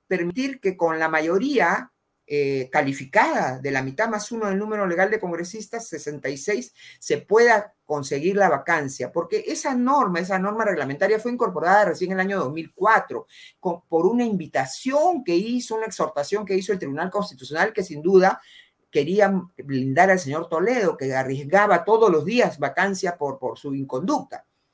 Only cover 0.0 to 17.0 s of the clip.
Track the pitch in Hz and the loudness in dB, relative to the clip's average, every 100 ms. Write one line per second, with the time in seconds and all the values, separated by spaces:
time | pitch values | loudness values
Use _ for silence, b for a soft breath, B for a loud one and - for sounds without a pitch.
0 | - 180 175 180 269 262 190 180 165 160 | -4 -2 -2 -4 -4 -4 -4 0 0 2
1 | 160 156 165 190 277 254 170 214 254 _ | 0 0 2 0 0 2 2 0 -4 _
2 | _ _ - 147 139 135 127 151 139 135 | _ _ -4 -2 0 -2 -2 -2 0 -4
3 | 135 208 302 254 147 131 139 135 135 135 | -2 2 2 2 -2 -4 -4 -4 -4 -4
4 | 233 214 - 226 208 196 214 208 190 170 | -4 -4 -6 -6 -2 -2 -2 -4 -2 0
5 | 202 214 180 170 175 220 208 226 - 151 | 0 0 -4 -6 -8 -10 -10 -10 -10 -10
6 | 147 147 135 139 - 202 - B B B | -10 -8 -6 -6 -4 -4 -4 B B B
7 | - 143 - 220 240 214 208 _ - 147 | -4 -4 2 6 6 6 0 _ -6 -6
8 | 135 139 175 202 185 139 - 165 135 - | -4 -2 0 4 4 2 0 -2 -2 -6
9 | 123 170 170 214 - 320 294 247 247 285 | -6 -4 -2 -4 -4 -4 -2 0 2 2
10 | 208 170 185 185 196 220 208 160 135 143 | 2 0 -2 -2 -2 -2 0 0 -2 0
11 | 196 214 247 247 220 160 170 208 190 151 | 0 0 -2 -2 -2 0 4 4 4 0
12 | 180 190 196 190 135 160 165 - 208 208 | -2 -2 -2 -2 -4 -6 -10 -2 4 4
13 | - 117 - B B B 180 170 - 165 | 2 -8 -12 B B B -6 -6 -2 2
14 | 185 240 233 185 147 139 131 - 262 285 | 2 2 0 -2 -4 -4 -4 -4 -2 2
15 | 349 320 175 170 226 247 - 220 220 - | 2 0 0 0 0 -4 -4 -4 -4 -4
16 | 160 143 143 208 196 190 190 185 143 143 | -4 -4 -4 -4 -2 -2 -2 -4 -4 -6